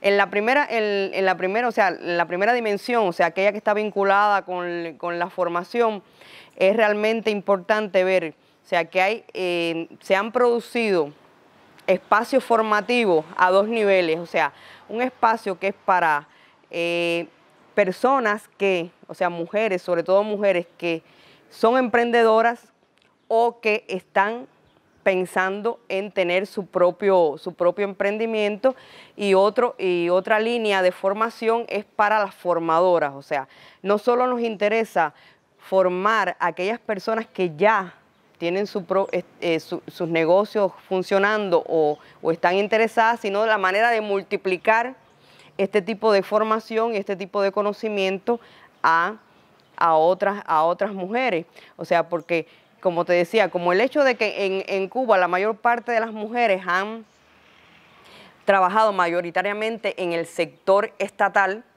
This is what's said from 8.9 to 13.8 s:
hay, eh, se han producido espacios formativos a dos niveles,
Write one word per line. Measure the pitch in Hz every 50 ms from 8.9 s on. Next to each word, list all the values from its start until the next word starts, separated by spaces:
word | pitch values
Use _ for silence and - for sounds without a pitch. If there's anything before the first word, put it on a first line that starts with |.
| 170 185
hay, | 185 196 220 233 - _ -
eh, | - 185 180 175 175 170 165 165 165 165 - - -
se | _ - 196
han | 190 202 233
producido | 214 254 247 240 240 240 226 - - 247 233 214 196 175 151 143 147 _ _ _ _ _ _ _ _ _ _ _ _ - -
espacios | - 190 180 - - - 208 233 - - 262 -
formativos | - 233 220 220 220 214 208 202 180 247 247 233 202 175 156 156 160 -
a | - 180 185
dos | 185 196 202 214
niveles, | 233 233